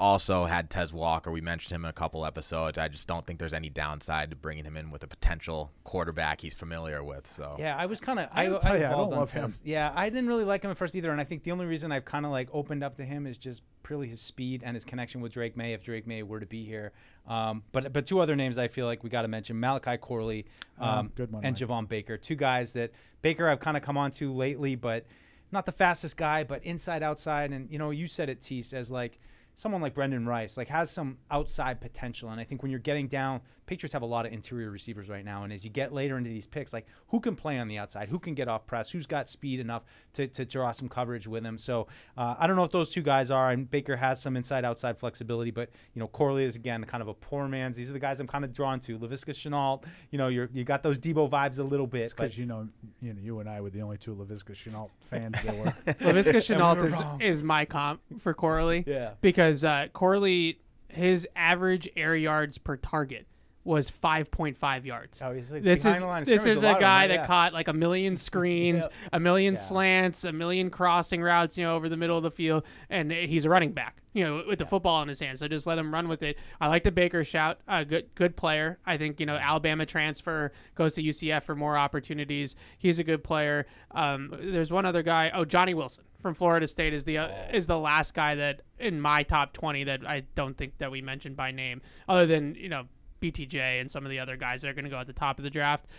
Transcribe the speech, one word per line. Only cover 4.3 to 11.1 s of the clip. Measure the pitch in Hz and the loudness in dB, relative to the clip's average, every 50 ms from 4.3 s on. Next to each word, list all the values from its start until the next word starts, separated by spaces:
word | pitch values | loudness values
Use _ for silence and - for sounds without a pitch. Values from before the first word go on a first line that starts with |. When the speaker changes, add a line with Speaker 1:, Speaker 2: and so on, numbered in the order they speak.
Speaker 1:
to | 76 | -8
bringing | 67 - 78 76 78 76 | -10 -10 -10 -10 -10 -10
him | 76 78 | -12 -12
in | 78 78 78 | -12 -12 -12
with | 73 71 78 | -12 -14 -14
a | |
potential | 71 - - - - 85 78 - 85 80 78 76 73 - _ - | -16 -2 0 0 0 0 -2 -6 -6 -6 -6 -6 -8 -12 _ -12
quarterback | - - 90 85 85 78 82 80 76 76 - | -6 -4 -4 -2 -2 -2 -2 -2 -2 -2 -4
he's | - 80 - | -8 -12 -12
familiar | - 82 82 82 82 82 80 76 71 71 | -12 -10 -10 -8 -8 -8 -6 -8 -8 -8
with. | 71 69 69 - - | -10 -12 -12 -14 -14
So. | - - 71 71 73 | -12 -12 -12 -10 -8
Speaker 2:
Yeah, | 73 151 156 139 | -8 -6 -6 -4
I | 143 180 | -4 -4
was | 185 220 - | -4 -6 -6
kinda, | - 262 254 202 147 - | -6 -4 -4 -4 -4 -2
Speaker 3:
I | - - 175 | 0 0 2
Speaker 2:
I, | 190 | 2
Speaker 3:
gotta | 190 | 2
Speaker 2:
I | 196 - 196 | 2 2 4
Speaker 3:
tell | 202 165 | 4 4
ya, | 151 131 | 2 2
I | |
Speaker 2:
evolved | 135 143 139 127 | 2 2 0 0
Speaker 3:
don't | 131 143 | 0 0
Speaker 2:
on | |
Speaker 3:
love | 143 123 | -2 -2
him. | - - - 117 | -2 -4 -4 -6
Speaker 2:
Tez. | 101 - | -6 -8
Yeah, | - 151 156 156 151 147 135 | -6 -4 -2 0 0 0 0
I | 175 196 220 | -2 -2 -2
didn't | 226 262 247 | -2 -2 0
really | 240 240 233 214 | 0 0 0 2
like | 196 202 196 202 | 0 0 0 -2
him | 196 | -4
at | 180 | -4
first | - 185 160 185 | -4 -4 -4 -4
either, | 185 165 160 | -4 -2 -2